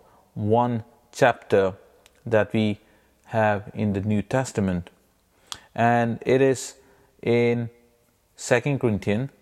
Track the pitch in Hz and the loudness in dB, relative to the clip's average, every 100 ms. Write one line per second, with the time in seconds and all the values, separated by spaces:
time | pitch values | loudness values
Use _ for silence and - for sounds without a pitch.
0 | _ _ _ 110 104 117 123 117 - _ | _ _ _ -6 0 2 2 -2 -8 _
1 | _ - 123 - - 101 - 98 _ _ | _ 0 2 2 0 2 2 -2 _ _
2 | _ _ 117 110 104 110 107 98 _ _ | _ _ -2 0 2 0 0 -2 _ _
3 | _ _ - 113 107 101 107 110 107 98 | _ _ -6 0 0 0 -6 -4 -2 -2
4 | 104 104 - 131 127 - 95 87 - _ | -2 -2 -2 -4 -4 -2 -2 -2 -6 _
5 | _ _ _ _ - - _ - 117 120 | _ _ _ _ -16 -16 _ 0 2 2
6 | 117 110 - 131 135 127 - - _ _ | 0 -2 0 2 2 0 -6 -16 _ _
7 | _ _ 120 120 117 120 117 - _ _ | _ _ -2 2 2 0 -4 -12 _ _
8 | _ _ _ - - 120 147 131 120 98 | _ _ _ -8 -2 0 0 0 0 -2
9 | 104 107 135 _ | -2 -2 -4 _